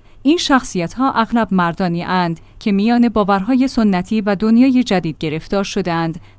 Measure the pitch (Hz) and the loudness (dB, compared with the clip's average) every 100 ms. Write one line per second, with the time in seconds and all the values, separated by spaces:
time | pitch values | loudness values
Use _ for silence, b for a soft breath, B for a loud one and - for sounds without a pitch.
0 | b b 262 339 - 262 - 185 165 - | b b 0 0 2 0 0 -4 -4 -2
1 | 269 - 220 233 214 190 170 160 185 170 | -2 0 0 0 0 0 0 -2 -4 -4
2 | 170 185 170 165 b b 220 196 220 240 | -2 -2 -2 -4 b b -2 0 2 2
3 | 240 214 202 196 196 262 262 - 214 180 | 2 2 2 0 2 0 0 2 2 2
4 | 185 220 202 196 220 226 269 254 240 185 | 0 -2 0 0 2 4 4 4 2 0
5 | 165 - 156 156 - 202 196 202 180 165 | -2 -6 -6 -6 -4 -4 -2 -4 -4 -2
6 | 165 156 b | -2 -6 b